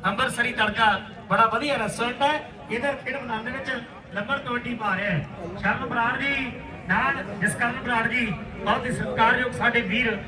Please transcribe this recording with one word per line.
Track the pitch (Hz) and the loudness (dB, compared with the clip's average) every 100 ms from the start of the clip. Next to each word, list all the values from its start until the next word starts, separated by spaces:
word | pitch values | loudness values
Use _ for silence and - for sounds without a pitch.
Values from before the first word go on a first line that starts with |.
| 190 | 0
ਅੰਮ੍ਰਿਤਸਰੀ | 202 262 - 247 | 2 0 2 -2
ਤੜਕਾ | 240 - - 220 196 - - - | 2 0 4 4 4 -4 -14 0
ਬੜਾ | 196 226 | 4 6
ਵਧੀਆ | 254 294 262 | 4 2 0
ਰੈਸਟੋਰੈਂਟ | 214 - 233 240 | 0 -2 -2 2
ਹੈ। | 285 302 - - - | 2 2 -2 -14 -6
ਇਧਰ | 226 277 269 | -2 0 -2
ਖੇਡ | 254 269 | -4 -6
ਮੈਦਾਨ | 240 220 | -4 -4
ਦੇ | 226 | -4
ਵਿੱਚ | 262 262 247 233 - - | -6 -4 -6 -6 -16 -8
ਲੰਬੜ | 196 208 277 | -6 -2 -2
ਕਬੱਡੀ | 240 240 247 | 0 -4 -2
ਪਾ | 240 214 190 | -2 0 0
ਰਿਹਾ | 202 | 0
ਹੈ | 165 - - 170 196 | 0 -2 -8 -10 -2
ਸ਼ਰਨ | 285 269 247 | 0 0 0
ਬਰਾੜ | 240 233 254 | 0 2 2
ਜੀ | 277 277 262 - - - - | 0 0 -2 -8 -12 -12 0
ਨਾਲ | 196 254 269 - - | 2 2 0 -4 -2
ਜਸਕਰਨ | 220 - 240 240 | -2 0 -2 -2
ਬਰਾੜ | 240 240 226 | 0 0 2
ਜੀ, | 240 226 - - - | 0 0 -2 -6 -6
ਬਹੁਤ | 196 247 247 | 0 0 0
ਹੀ | |
ਸਤਿਕਾਰਯੋਗ | 220 208 247 233 247 247 | -2 -2 4 6 6 2
ਸਾਡੇ | - 233 233 | 2 2 2
ਵੀਰ | 190 220 240 196 | 2 0 2 0